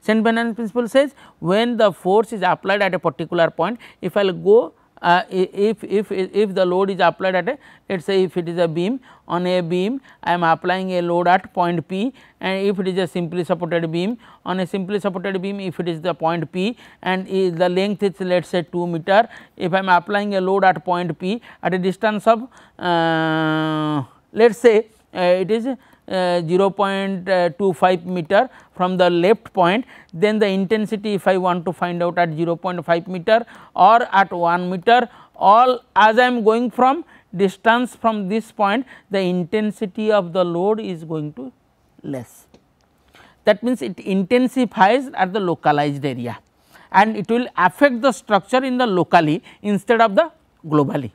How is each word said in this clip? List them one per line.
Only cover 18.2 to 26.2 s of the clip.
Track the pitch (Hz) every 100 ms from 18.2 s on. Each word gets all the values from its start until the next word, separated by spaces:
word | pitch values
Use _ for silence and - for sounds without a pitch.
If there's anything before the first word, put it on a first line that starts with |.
| 185 180
us | 165
say | 185
two | 160 175 175
meter, | 165 175 196 226 - - _
if | 180
I | 190
am | 190
applying | 175 170 202 208 196
a |
load | 185 196
at | 190 180 -
point | 175 180 160
P | 185 226 - -
at | 175 185
a |
distance | 185 185 220 214 -
of, | 226 262 - _ -
uh, | 180 170 165 160 160 156 156 156 156 156 151 151 127 _ _
let | - 233
us | 208
say, | 240 214 220 _ _
uh, | - 180 185
it | 185
is, | 220 233 247 _ _ -
uh, | 190